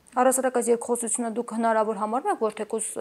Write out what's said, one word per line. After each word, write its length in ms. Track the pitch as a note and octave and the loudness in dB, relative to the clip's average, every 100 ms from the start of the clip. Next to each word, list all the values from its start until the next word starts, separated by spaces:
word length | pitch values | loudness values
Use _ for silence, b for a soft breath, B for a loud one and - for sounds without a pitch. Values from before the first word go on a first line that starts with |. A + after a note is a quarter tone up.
| _ | _
Առհասարակ 480 | B3 C4 C4 C4 B3 | 2 4 4 0 0
այս 100 | A3+ | 2
երկխոսությունը 640 | A#3 A#3+ A#3 A#3 - A#3 | 0 0 -4 -2 -2 -2
դուք 220 | A3 A#3 | -4 -4
հնարավոր 440 | A3 A3+ A3 G#3+ G3+ | 0 2 4 2 0
համարում 320 | G#3+ A#3+ G4+ | -2 0 0
եք, 100 | F4+ | 0
որ 140 | A3 - | 0 -2
թեկուզ 340 | G#3+ A3 - - | -6 -4 -4 -6